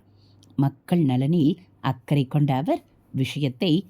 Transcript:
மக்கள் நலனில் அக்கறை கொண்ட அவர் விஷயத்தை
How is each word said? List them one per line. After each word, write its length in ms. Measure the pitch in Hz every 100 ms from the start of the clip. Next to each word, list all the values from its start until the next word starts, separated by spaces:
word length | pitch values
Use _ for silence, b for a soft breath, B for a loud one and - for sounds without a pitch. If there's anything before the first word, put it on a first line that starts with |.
| _ _ b b b -
மக்கள் 480 | 143 - - 175
நலனில் 540 | 143 127 139 175 143 190 B _
அக்கறை 460 | 131 - - 143 127
கொண்ட 280 | 151 143
அவர் 300 | 131 185 339 - _ _
விஷயத்தை 720 | 131 127 139 143 127 190 151 -